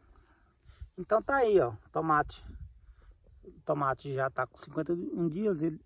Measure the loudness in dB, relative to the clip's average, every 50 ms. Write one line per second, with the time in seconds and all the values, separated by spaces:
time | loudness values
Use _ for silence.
0 | _ -20 -20 -20 -20 _ _ _ _ _ _ _ _ -20 -20 -18 -18 -14 _ -12
1 | -2 0 0 2 2 2 2 2 4 6 6 6 4 4 0 -6 -12 -6 -4 -2
2 | 2 4 4 4 2 0 -6 -14 -14 -16 -14 -14 -16 -18 -18 -20 -20 -20 -20 -20
3 | -20 -20 -20 _ _ -20 -20 -20 -20 -20 -20 -8 -4 -2 0 0 0 0 0 -2
4 | -4 -6 -4 -2 -2 -2 -2 -4 -6 -6 -8 -14 -18 -8 -6 -4 -2 -2 -2 -4
5 | -4 -4 -2 -2 0 0 0 0 0 0 0 0 0 -2 -4 -6 -10